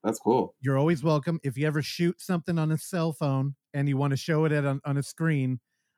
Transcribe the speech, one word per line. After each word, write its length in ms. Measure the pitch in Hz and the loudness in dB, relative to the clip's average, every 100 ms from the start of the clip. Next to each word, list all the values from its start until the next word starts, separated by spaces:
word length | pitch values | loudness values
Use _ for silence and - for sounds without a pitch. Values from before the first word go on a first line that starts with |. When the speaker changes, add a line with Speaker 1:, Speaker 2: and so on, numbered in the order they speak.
Speaker 1:
that's 140 | 107 113 | -4 0
cool. 340 | 107 123 - - | 2 2 0 -4
Speaker 2:
You're 160 | 131 135 | 0 2
always 260 | 156 156 | 2 2
welcome. 340 | 160 151 170 165 | 2 0 0 -4
If 120 | 139 127 | -4 -2
you 100 | 151 | 0
ever 160 | 151 | 0
shoot 380 | 135 - 170 - | -4 0 -2 -2
something 380 | - 175 - 170 | -4 -4 0 0
on 140 | 156 | 2
a 60 | 156 | 0
cell 340 | - 180 165 | -2 -2 -2
phone 420 | 147 143 135 139 135 _ | -2 0 0 -2 -6 _
and 160 | 143 143 | -2 0
you 80 | 135 | 2
wanna 200 | 143 135 | 0 0
show 280 | - 156 | 0 2
it 80 | 156 | 2
at, 120 | 151 | 2
on, 160 | 143 139 | 0 -2
on 120 | 151 139 | -2 -4
a 60 | |
screen, 580 | - - 165 147 127 123 _ _ _ | -4 -2 0 2 0 -2 _ _ _